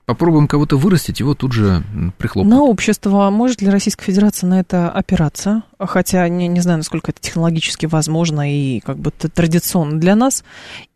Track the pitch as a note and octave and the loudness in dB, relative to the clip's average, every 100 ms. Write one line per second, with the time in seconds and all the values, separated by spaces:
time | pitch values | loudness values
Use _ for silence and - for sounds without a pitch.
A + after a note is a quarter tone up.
0 | - A#2+ E3+ D#3 D3 D3 D3 C#3 F#3 F3+ | -6 -2 2 4 4 2 2 2 4 2
1 | - - B2+ C#3+ C3 A#2 G2+ F2 G2+ G#2 | 0 -4 -2 -2 -2 0 2 2 -2 -4
2 | F2 - A#2 - G3+ B3+ D4 G3 - G#3 | -6 -4 -4 0 4 4 4 2 0 -2
3 | G3+ G3 G3 G#3 B3+ A#3+ G3 G3+ G3+ - | 0 2 2 2 0 0 0 0 0 -4
4 | - F#3+ G#3 - F3+ F#3 F3+ F3+ E3+ F#3+ | -2 2 2 2 0 0 0 0 0 -2
5 | - F3+ D3 - G3 A3 - - G3 F#3 | -2 0 0 -2 -2 -2 -4 -8 -4 -2
6 | F3+ F3+ F3 F3 F3 F3 F3 D#3+ - D#3+ | 0 0 0 0 0 0 2 0 -2 -6
7 | - - - E3 E3 D#3+ - - D#3 D#3+ | -6 -8 -6 -2 0 0 -4 -6 -2 -2
8 | D3 D#3+ E3+ D3+ C#3+ C#3+ C3+ A#2 - C#3+ | 0 0 -2 -2 -2 -2 -2 -4 -6 -6
9 | D3 - D#3 - E3 E3+ - F#3 D3 D#3 | -6 -4 -4 0 0 0 0 -2 -2 0
10 | F3 G#3 C4+ - - - - - - | 2 4 2 -2 -8 -20 -20 -20 -20